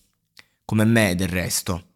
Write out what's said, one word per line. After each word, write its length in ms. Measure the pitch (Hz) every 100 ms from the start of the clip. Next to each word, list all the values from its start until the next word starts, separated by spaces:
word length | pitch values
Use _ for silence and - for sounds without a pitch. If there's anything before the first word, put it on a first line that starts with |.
| _ _ _ - _ _ -
come 200 | 110 110
me 300 | 117 104 90
del 140 | 95
resto. 540 | 90 87 - - 87 -